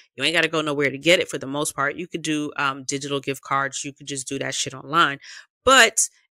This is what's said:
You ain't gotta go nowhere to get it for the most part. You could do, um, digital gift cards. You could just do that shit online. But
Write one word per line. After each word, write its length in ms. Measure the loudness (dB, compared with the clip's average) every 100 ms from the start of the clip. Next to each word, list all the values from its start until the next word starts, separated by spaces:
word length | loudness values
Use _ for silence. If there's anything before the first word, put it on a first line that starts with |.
| _ -2
You 80 |
ain't 100 | 0
gotta 140 | 2 0
go 140 | 0
nowhere 280 | -2 0 -2
to 80 | 0
get 220 | 4 4
it 80 | 4
for 100 | -6
the 80 | -6
most 300 | -4 -4 -2
part. 180 | -4
You 140 | -4 -8
could 140 | -8
do, 280 | -4 -2 -4 -2
um, 260 | -4 -4
digital 380 | -6 -6 -4 -4
gift 220 | -4 -8
cards. 420 | -2 -2 -2 -6
You 80 | -10
could 160 | -12 -10
just 180 | -10 -8
do 120 | -6
that 140 | -4
shit 200 | -4 -6
online. 460 | -8 -2 2 2 0 -12 -20 -20 _
But 440 | 6 8 8 4 -2 _ _